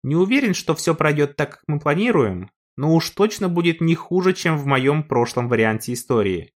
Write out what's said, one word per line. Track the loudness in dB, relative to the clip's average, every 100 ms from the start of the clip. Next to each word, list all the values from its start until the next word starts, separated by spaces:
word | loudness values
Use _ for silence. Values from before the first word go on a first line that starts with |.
Не | -2 0
уверен, | 2 2 0 -2
что | -2
всё | -2 -2 0
пройдёт | 0 2 -2 -2
так, | -6
как | -6 -6
мы | -4
планируем, | 0 0 2 2 0 -2 -10 _ _ -4
но | 2 2
уж | 0
точно | -2 -2 0 -2
будет | 0 0 0
не | 0
хуже, | 0 0 0 0
чем | 0 -2 -2
в | 0
моём | 2 2 0
прошлом | 0 0 0 -2 0
варианте | 2 2 0 -6
истории | -10 -2 0 0 -2 -8